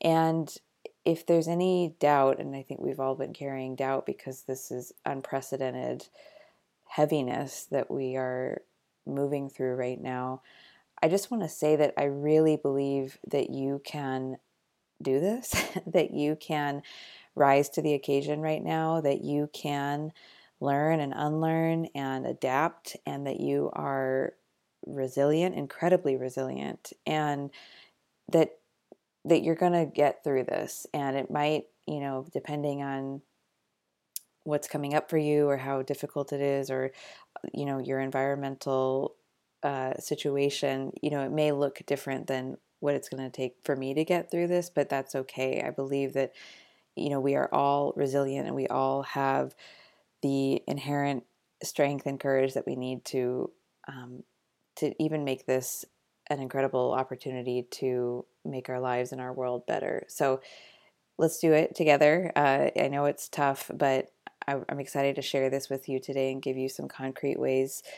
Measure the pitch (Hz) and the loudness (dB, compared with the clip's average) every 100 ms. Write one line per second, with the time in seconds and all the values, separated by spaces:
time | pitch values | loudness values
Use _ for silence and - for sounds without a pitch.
0 | 165 160 165 160 151 - - _ - - | 2 4 4 2 -2 -8 -20 _ -20 -4
1 | - 165 - 170 160 170 185 180 170 - | 0 0 4 4 4 2 2 2 0 2
2 | 147 143 135 - 143 139 135 - 139 135 | 4 6 6 4 -2 -8 -10 -6 -4 -2
3 | 135 135 139 - 139 135 131 127 135 135 | -2 -2 -6 -6 -6 -6 -6 -4 -2 0
4 | - 135 - 131 - 131 - 123 123 - | -2 -6 -10 -10 -8 -8 -6 -10 -10 -10
5 | - 139 - 135 - 131 131 127 127 127 | -6 -6 -4 -6 -4 -4 -4 -4 -4 -6
6 | - - - - - _ _ _ _ - | -10 -20 -20 -20 -20 _ _ _ _ 2
7 | 151 156 127 - 139 - - 139 - 139 | 2 2 0 -4 -6 -10 -4 -2 -2 -4
8 | 131 131 127 127 127 - - _ _ _ | -4 -2 -2 -2 -4 -6 -10 _ _ _
9 | - 139 139 143 139 - 131 127 123 127 | -6 -2 -2 -2 -6 -4 -2 -2 -2 -4
10 | 131 127 127 131 - - - _ _ - | -6 -4 -4 -6 -12 -20 -20 _ _ 0
11 | 160 190 - 233 160 - 151 151 147 - | 2 2 0 -4 -4 0 2 4 4 2
12 | 143 139 147 156 160 151 143 139 139 139 | 0 0 4 6 6 4 2 2 2 0
13 | 131 - - 143 - 135 135 139 - 147 | -2 -8 -4 -2 -2 -2 -2 -4 -6 -6
14 | 139 131 131 131 _ _ _ _ _ - | -4 -4 -4 -8 _ _ _ _ _ -6
15 | 135 131 185 240 - 185 - 180 - 170 | 0 2 2 0 -2 -4 -2 -6 2 2
16 | 151 - 147 156 - 151 143 143 - - | 2 2 0 -2 -4 -2 -2 -4 -8 -18
17 | - - - - 139 139 143 - 151 143 | -20 -20 -10 4 8 8 4 0 2 2
18 | 143 139 147 151 156 156 - 160 160 165 | 2 0 0 -2 -2 -2 -2 0 0 2
19 | 147 139 143 147 147 - 147 143 139 147 | 2 0 0 -2 -2 -4 -6 -4 -2 -4
20 | 156 - - - _ _ 139 143 151 160 | -6 -10 -20 -20 _ _ 0 2 2 2
21 | 143 - 151 156 160 160 165 165 165 143 | 0 -2 -2 0 2 2 2 0 -2 -4
22 | 135 131 131 131 131 135 160 - - - | -4 -4 -4 -2 0 2 2 -2 -14 -10
23 | - 143 139 - 139 143 143 - 143 135 | -6 -4 -4 -2 0 0 0 -2 -2 0
24 | 131 131 - - _ _ _ _ - 143 | 0 0 -2 -6 _ _ _ _ -10 -4
25 | 131 139 143 156 185 - 139 - 170 180 | -2 2 4 4 2 0 -6 -2 4 4
26 | 151 131 127 135 131 131 143 - - - | 4 0 -2 -4 -4 -4 -6 -10 -14 -10
27 | - 156 147 143 143 - - - - _ | -2 0 0 0 -4 -12 -20 -20 -20 _
28 | _ _ - 165 156 - _ _ _ - | _ _ 2 4 4 0 _ _ _ -20
29 | _ _ 143 165 165 160 180 175 147 - | _ _ 4 4 4 2 4 4 2 4
30 | 147 - 147 135 123 - - - - 151 | 2 2 0 0 0 -2 -4 -8 -8 -4
31 | 139 135 - 147 147 156 - _ - 151 | -2 -2 -2 0 0 0 -4 _ -8 -6
32 | 139 131 147 143 - 147 147 139 139 135 | -4 -6 -6 -8 -6 -4 -2 -4 -4 -6
33 | 135 139 - _ _ _ _ _ _ _ | -6 -10 -14 _ _ _ _ _ _ _
34 | _ - - _ 156 147 - 151 143 151 | _ -14 -14 _ -4 -2 -2 -4 0 0
35 | - 160 151 147 147 139 131 135 135 143 | 2 2 4 4 4 2 0 -2 -2 -4
36 | 143 147 139 143 143 139 135 131 135 - | -4 -6 -4 0 2 0 0 -2 -2 -6
37 | - - - - - - 143 135 127 135 | -18 -20 -20 -14 -10 -6 -4 -2 -2 -2
38 | 135 135 139 143 139 131 139 131 131 135 | -2 0 0 0 -4 -6 -2 0 2 0
39 | - - _ _ _ _ 143 139 131 - | -2 -6 _ _ _ _ -4 -2 -2 -4
40 | - 151 147 139 143 143 139 135 135 - | -4 -4 0 2 2 0 -2 -2 -4 -4
41 | 151 143 135 151 151 143 143 - - 139 | -2 -2 -2 0 2 2 0 -2 -4 -4
42 | - 135 - 131 131 131 _ _ 147 139 | -4 -6 -4 -4 -4 -10 _ _ -2 -2
43 | - 135 131 - 127 - - 135 135 139 | -4 -8 -8 -4 -6 -4 -4 -2 0 0
44 | 160 175 - 170 175 180 175 - 139 139 | 2 0 0 -2 2 0 0 -2 0 -2
45 | 135 135 131 - 131 127 - - 135 139 | -2 -6 -6 -2 -2 0 -2 -4 -2 -2
46 | 135 139 131 - - - - _ _ - | 0 0 -2 -6 -20 -20 -20 _ _ -6
47 | 143 139 135 139 135 - 143 143 143 - | -2 0 2 2 2 2 4 2 2 0
48 | 139 139 135 139 135 135 131 135 135 135 | 0 2 0 -2 -4 -4 -2 0 2 0
49 | 135 143 135 139 135 - - - - _ | -2 0 2 2 -2 -6 -20 -20 -20 _
50 | _ _ 139 139 135 - - 143 135 143 | _ _ 0 2 2 0 -2 -4 -2 0
51 | 143 135 - _ _ _ - - 143 139 | 0 -2 -6 _ _ _ -6 0 0 0
52 | 139 139 139 135 135 135 - 131 127 127 | -6 -4 0 2 2 0 -4 -4 -6 -6
53 | - 135 123 123 - - _ _ - 135 | -4 -2 -2 -2 -6 -10 _ _ -16 -14
54 | 123 127 - _ _ _ _ - 147 - | -14 -16 -20 _ _ _ _ -4 -2 0
55 | 156 156 139 131 - 131 131 - - _ | 0 0 -2 -2 0 -2 -2 -8 -12 _
56 | _ _ - 143 131 135 135 135 123 127 | _ _ -6 -4 -2 -2 0 2 2 0
57 | 131 131 135 127 123 123 123 - 131 123 | -2 -6 -8 -6 -2 -2 -4 -4 -2 0
58 | 123 123 - _ - 135 131 127 127 123 | 0 -4 -8 _ -10 -8 -6 -4 -2 -2
59 | 123 131 127 127 127 123 - 104 - - | -2 -6 -8 -4 -2 -2 -2 -2 -2 -4
60 | - - 139 131 - - - - _ _ | -6 0 2 2 -4 -20 -20 -20 _ _
61 | _ - 165 - 165 156 - - 156 143 | _ 0 0 4 6 6 4 4 6 8
62 | 151 165 185 - 143 139 143 - 139 139 | 8 6 2 2 4 4 2 2 0 2
63 | 143 143 - - 143 135 - - 139 131 | 0 0 -6 0 0 0 -6 0 2 2
64 | - _ - - - 139 - 139 135 143 | -2 _ -20 -8 -4 -4 -4 -6 -4 0
65 | 139 139 135 139 135 135 - 135 - 131 | 0 0 0 2 2 0 -2 -6 -2 -4
66 | 131 135 135 135 135 131 131 - 139 - | -2 0 0 -2 -4 -2 -4 -4 -10 -8
67 | 131 131 143 - 135 131 135 - - | -8 -4 -2 0 2 2 0 -4 -14